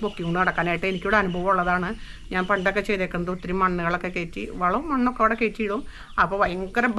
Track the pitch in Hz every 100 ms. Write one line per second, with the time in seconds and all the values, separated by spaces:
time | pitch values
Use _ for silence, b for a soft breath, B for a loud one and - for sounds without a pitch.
0 | 214 - 170 175 185 175 170 170 190 185
1 | 196 208 190 175 185 185 175 180 180 226
2 | B B - 185 180 202 190 196 202 196
3 | 185 175 175 185 180 190 185 180 170 180
4 | 185 180 170 190 220 175 180 214 320 269
5 | 247 254 220 226 220 208 208 214 - B
6 | B - 175 196 180 180 190 240 240